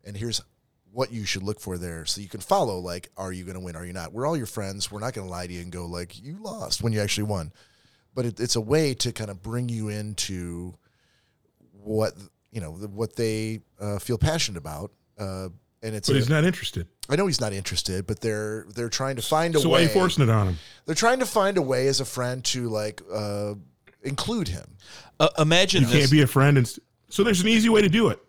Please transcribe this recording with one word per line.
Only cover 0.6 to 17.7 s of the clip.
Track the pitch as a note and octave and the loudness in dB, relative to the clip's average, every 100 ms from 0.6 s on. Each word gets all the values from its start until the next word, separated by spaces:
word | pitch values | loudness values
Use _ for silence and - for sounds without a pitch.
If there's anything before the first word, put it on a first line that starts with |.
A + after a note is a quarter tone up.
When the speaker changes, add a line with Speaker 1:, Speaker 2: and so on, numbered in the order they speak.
| _ _ _ | _ _ _
Speaker 1:
what | A2 B2 | -4 -4
you | A#2 G2+ | -4 -4
should | F#2+ | -4
look | F#2+ G#2 | -4 -6
for | - F2+ | -8 -8
there | F2 E2 D#2 | -8 -8 -6
so | - | -6
you | G2 | -8
can | G2+ | -12
follow, | - G3 C3+ F#2 | 0 2 2 -2
like, | F2+ F2 - - | -6 -10 -12 -10
are | F#2+ | -8
you | F#2 | -8
gonna | F2+ F#2 | -10 -10
win, | F#2 E2 | -10 -10
are | |
you | F2 | -10
not? | F#2 E2 | -10 -10
We're | G#2+ C#3+ | -4 -2
all | E3 | -2
your | A2+ | -4
friends. | - G2 G2 - | -6 -8 -6 -8
We're | G#2 | -6
not | A#2 | -8
gonna | A#2 F#2+ | -8 -10
lie | F2+ F2+ | -10 -8
to | |
you | F2+ | -10
and | F2 | -10
go, | F2+ E2+ | -10 -8
like, | F2 F2 - | -8 -10 -14
"You | B2 F#3+ | -16 -14
lost," | G#3+ A3 - - | -12 -10 -6 -4
when | A#2 | -2
you | G#2+ | -2
actually | G2+ - | -2 -2
won. | G#2 G2+ D#2 _ _ _ _ _ _ | -2 -4 -6 _ _ _ _ _ _
But | - A#2+ | -6 -6
it, | - | -4
it's | A#2+ A#2 | -2 -2
a | |
way | G#2+ D3+ D3+ | 2 2 2
to | B2 B2 | 0 -4
kinda | - G#2 | -4 -10
bring | F#2+ G2+ A#2+ B2 | -10 -6 -4 -4
you | A#2 G#2+ | -4 -4
into | G#2 G#2+ G2+ - F#2 F2 F2 F2+ E2 _ _ _ _ _ _ _ _ _ | -6 -6 -6 -6 -6 -8 -8 -10 -14 _ _ _ _ _ _ _ _ _
what, | G2 G#2 A2 G#2+ E2 G2 _ _ | _ -2 0 0 -4 -20 _ _
you | A2 | -10
know, | D#2+ E2 | -8 -10
the, | G#2 | -12
what | G2+ A2 - | -6 -6 -2
they, | A2+ A2 A2 A2 _ _ | -2 0 -4 -6 _ _
uh, | G#2 G2+ | -6 -6
feel | - A#2 | -2 0
passionate | D#3+ D#3+ - F2+ | 2 2 -2 -4
about. | D2+ D2+ G2+ _ _ - | -10 -10 -12 _ _ -10
Uh, | G2 F#2+ F#2 F2 _ _ | -8 -6 -10 -12 _ _
and | A2 | -8
it's | A2 - | -4 2
Speaker 2:
But | C3+ | 2
Speaker 1:
a | |
Speaker 2:
he's | A#2+ | 4
not | D3+ | 2
interested. | E3+ F3+ - - E2+ _ - | 2 0 -6 -8 -10 _ -2
Speaker 1:
I | D3 | 0
know | G3 | 2
he's | C3 | 0
not | A2 | -2
interested, | G2 F#2+ | -4 -4